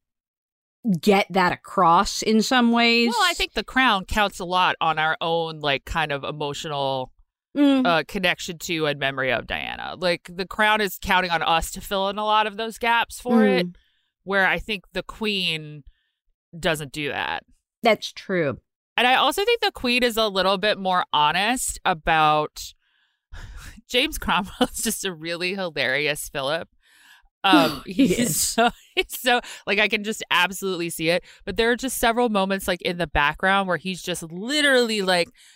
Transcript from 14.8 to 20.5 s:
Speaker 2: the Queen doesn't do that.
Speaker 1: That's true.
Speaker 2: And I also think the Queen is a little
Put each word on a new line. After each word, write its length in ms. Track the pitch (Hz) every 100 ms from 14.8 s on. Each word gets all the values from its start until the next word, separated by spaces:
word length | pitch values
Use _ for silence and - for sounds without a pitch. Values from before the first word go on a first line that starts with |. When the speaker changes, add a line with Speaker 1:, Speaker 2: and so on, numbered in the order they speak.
| -
Speaker 2:
the 100 | 185
Queen 800 | - - 220 196 175 160 151 151 - _ _ _ _ _ _ 170
doesn't 360 | 180 156 143
do 160 | 156 143
that. 340 | 98 - 85 - _ _ _
Speaker 1:
That's 300 | 233 214 -
true. 460 | - - 185 147 120 _ _ _ -
Speaker 2:
And 100 | 240
I 80 | 254
also 280 | 254 311
think 180 | 403 466
the 100 | 262
Queen 300 | - 247 247
is 120 | 240 220
a 120 | 220
little 280 | 190 185